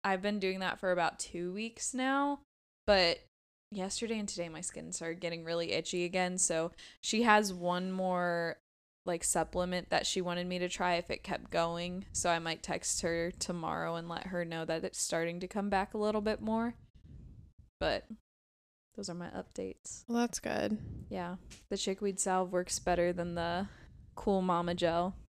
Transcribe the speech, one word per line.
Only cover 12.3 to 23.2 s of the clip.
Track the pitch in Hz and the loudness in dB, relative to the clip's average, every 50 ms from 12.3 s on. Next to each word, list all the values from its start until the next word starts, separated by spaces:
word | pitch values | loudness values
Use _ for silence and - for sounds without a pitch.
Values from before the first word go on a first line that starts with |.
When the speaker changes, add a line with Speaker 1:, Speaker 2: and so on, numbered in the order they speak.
Speaker 1:
I | 170 165 | 2 2
might | 165 165 160 - - | 0 -2 -4 -4 -4
text | - 165 165 - - - - - | -4 -4 -2 -2 -2 -2 0 0
her | 170 165 165 165 175 180 | 0 0 0 0 -2 -4
tomorrow | - - - 175 175 160 160 165 160 165 165 170 | -6 -6 -4 -4 -4 -2 -2 -2 -2 -2 -2 -4
and | 165 170 170 | -4 -6 -6
let | 170 165 - | -6 -6 -6
her | 185 185 175 175 | -4 -4 -4 -2
know | 165 165 165 160 | -2 -4 -4 -2
that | 160 160 165 190 | -2 -2 -2 -2
it's | 185 - - | -4 -4 -4
starting | - - - 165 165 170 170 175 | -2 0 0 0 0 0 -2 -4
to | 185 | -8
come | 180 - 214 196 202 | -4 -4 -2 0 2
back | 202 190 196 202 - | 2 0 0 0 -2
a | 220 | 0
little | 208 214 214 214 | 0 2 2 2
bit | 208 214 214 214 | 0 0 -2 0
more. | 214 220 220 226 226 240 240 - - - _ - - - - - - - - - - - _ - - _ _ _ | -2 0 0 0 0 -2 -4 -8 -18 -20 _ -20 -20 -18 -18 -18 -18 -18 -18 -20 -20 -20 _ -20 -20 _ _ _
But | - 156 113 98 - _ 220 - _ _ _ _ _ _ _ _ _ _ _ _ _ _ _ | 0 0 0 0 -4 _ -16 -16 _ _ _ _ _ _ _ _ _ _ _ _ _ _ _
those | - 202 190 | -10 -8 -6
are | 170 | -6
my | 175 175 - | -6 -8 -8
updates. | - 190 190 - - - 185 185 - _ _ - - - - | -8 -8 -10 -8 -8 -8 -6 -6 -8 _ _ -14 -14 -14 -6
Speaker 2:
Well, | - 233 233 | 0 2 2
that's | 240 233 - - | 2 2 0 -4
good. | - - - - - 208 214 214 - - - - - - | -4 -2 0 0 0 0 0 -2 -4 -10 -10 -12 -10 -8
Speaker 1:
Yeah. | 208 185 175 175 180 185 - - - - - _ | -6 -6 -4 -6 -8 -10 -12 -18 -20 -20 -8 _
The | 202 | -4
chickweed | 196 - 202 196 196 208 202 190 190 | -2 -2 -2 -2 0 -2 -2 -2 0
salve | - 196 185 185 185 180 | 0 2 2 2 2 2
works | 185 180 180 180 - - | 2 0 0 0 -4 -2
better | - 180 175 175 175 175 175 | 2 2 4 4 4 2 2
than | 175 | 0